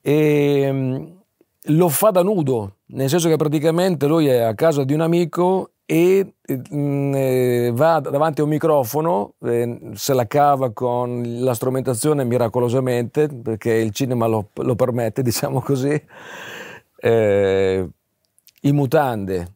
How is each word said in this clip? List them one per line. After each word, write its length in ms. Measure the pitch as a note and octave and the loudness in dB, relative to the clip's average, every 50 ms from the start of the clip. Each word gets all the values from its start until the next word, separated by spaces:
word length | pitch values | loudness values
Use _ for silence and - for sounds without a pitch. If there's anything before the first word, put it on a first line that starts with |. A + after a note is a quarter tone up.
Ehm, 1200 | _ C#3+ D3 D3+ D3+ D3+ D3 D3 C#3+ C#3+ C#3+ C#3 C#3 C#3 C3+ C3+ C3 B2+ C3 - D#3 D3+ E3+ F#3 _ _ _ _ _ _ _ _ _ - | _ 2 2 2 4 4 2 2 2 2 2 2 0 0 0 -2 -2 -2 -4 -6 -8 -12 -18 _ _ _ _ _ _ _ _ _ _ 0
lo 180 | D3+ D#3+ F3+ F3 | 2 4 4 2
fa 220 | C3+ - G3 A3 | 2 4 2 4
da 120 | F#3+ F#3 | 4 4
nudo, 560 | F3 G3 A3 F#3 D#3 C3+ C3 A2+ G#2 G2 - _ _ | 2 2 0 0 0 0 -2 -2 -4 -6 -12 _ _
nel 220 | _ B2+ B2+ C3+ C3+ | _ -6 -4 -2 0
senso 200 | C#3+ F3+ E3 E3 | 0 0 2 2
che 80 | D#3+ | 2
praticamente 720 | D3 D#3 D3+ D3 D#3+ C#3+ D#3+ D#3+ E3+ F3+ G3 F3+ C#3+ C#3+ | 2 2 0 0 0 0 2 2 2 0 0 0 0 0
lui 200 | C#3+ D#3 E3 D#3 | 0 2 2 4
è 120 | C#3 B2+ B2 | 4 4 4
a 160 | A#2 A2+ G#2+ | 2 2 0
casa 300 | G2+ D#3+ E3 D3+ C#3+ C#3 | 2 2 2 2 2 0
di 80 | C3 C#3+ | 0 0
un 80 | D#3 | 0
amico 720 | E3 E3 E3+ F3 F3 D#3+ - E3+ F3+ F3+ F#3+ F#3+ - - _ _ _ - | 2 2 2 0 0 0 0 0 0 2 0 0 -2 -6 _ _ _ -2
e, 440 | D#3 D#3+ E3+ F3+ F#3+ G3 G3 F#3+ - _ _ - C#3+ C3 B2 - - | 0 2 4 4 4 2 0 -2 -8 _ _ -8 -6 -6 -6 -8 -6
mm, 400 | D3 C#3+ C#3+ C#3 C#3 C#3 C#3 C#3 | -4 -2 -2 -2 -2 -2 -2 -2
eh, 560 | C#3 C3+ C3 B2+ B2+ B2+ B2 B2 A#2+ A#2+ A#2+ | 0 0 0 0 2 2 2 0 0 0 0
va 260 | A#2+ A#2+ D3+ E3 E3 D#3 | 0 2 2 2 2 2
davanti 420 | C3+ D#3+ C3+ C#3 D3+ D#3+ D3 D3 | 0 -2 -2 0 0 0 0 0
a 20 | D3+ | 0
un 60 | D3 | 0
microfono, 880 | D#3 D3 D#3 D#3+ D3+ C#3+ B2+ G#2+ - D3 D#3+ E3 F3 G3 G3+ - _ _ | 0 0 2 2 2 2 2 0 -2 -2 0 0 0 -2 -4 -6 _ _
eh, 500 | - B2+ A#2+ A#2 A#2 A#2 A#2+ - - - G#2+ | -4 -2 -2 -2 -2 -4 -6 -10 -12 -16 -14
se 180 | G2+ - - | -10 -2 0
la 140 | C#3+ B2+ A#2+ | 0 0 0
cava 440 | G#2+ - D3 C#3+ C#3+ C#3+ C3+ C3 B2+ | 0 2 2 4 4 2 2 0 -4
con 680 | G#2+ - B2 B2 B2 B2 B2 A#2+ B2 A#2+ A#2+ A#2+ A#2 A#2+ | -4 -4 -2 -2 0 -2 -2 -4 -4 -6 -6 -6 -4 -2
la 120 | B2+ B2+ A#2+ | -2 -2 0
strumentazione 680 | A2+ - B2+ B2+ C3+ B2+ C3+ B2+ A2 - D3+ D3+ C#3+ C3+ | 0 -2 -2 -2 -2 -2 -4 -4 -2 0 0 0 0 0
miracolosamente, 1040 | A#2+ A#2 B2 A#2+ A2+ - B2+ B2+ A#2+ A2+ C3 C3 C3 B2 A#2+ A#2+ A2 _ D3+ D3+ D3+ | 0 0 0 0 0 0 0 0 0 0 0 0 0 0 -2 -2 -2 _ 0 0 0
perché 440 | D3 A#2+ A2+ A#2 A2+ G#2 - A#2+ | -2 -8 -6 -6 -6 -4 -2 0
il 200 | A2+ A2+ A2+ A2 | 2 2 0 0
cinema 340 | G2+ - C#3 B2 B2+ A#2+ A2+ | -2 -4 -4 -2 0 0 0
lo, 240 | A2+ A2+ A2 G#2 - | 0 0 -2 -4 -6
lo 220 | _ B2+ C3 B2+ B2+ | _ -6 -2 -2 0
permette, 480 | - B2+ C3 A#2 B2 A#2 A2 - - C3+ | 0 0 0 0 -2 -4 -4 -4 -2 -2
<laughs> 0 | |
diciamo 380 | A#2+ G#2+ - - C#3+ C3+ C3 | -2 -2 -2 -4 -2 -4 -4
così, 360 | - - C#3+ C3 C3 C#3+ D3 D3+ - _ - - - - - - - - - - - - - - _ _ _ | -2 -2 -2 0 0 -2 -2 -2 -4 _ -20 -20 -20 -20 -18 -18 -16 -16 -16 -16 -16 -18 -20 -20 _ _ _
eh, 920 | - - A#2 A#2 A#2 A2 G#2 G2+ G2+ G2 G2 F#2+ F#2+ G2 F#2+ F#2+ F#2+ F#2 E2+ - _ _ _ _ _ _ _ _ _ _ - _ _ | -4 0 2 2 4 2 2 2 2 2 2 2 2 2 2 0 0 -2 -4 -8 _ _ _ _ _ _ _ _ _ _ -20 _ _
in 140 | - C#3+ C#3+ | 0 0 2
mutande. 800 | D3 C#3+ B2 D#3+ D#3+ C#3+ C3 A#2+ G#2 G2 F#2+ F#2+ F2+ F2 F2 - | 2 0 2 2 2 2 0 -2 -4 -4 -4 -4 -4 -6 -8 -12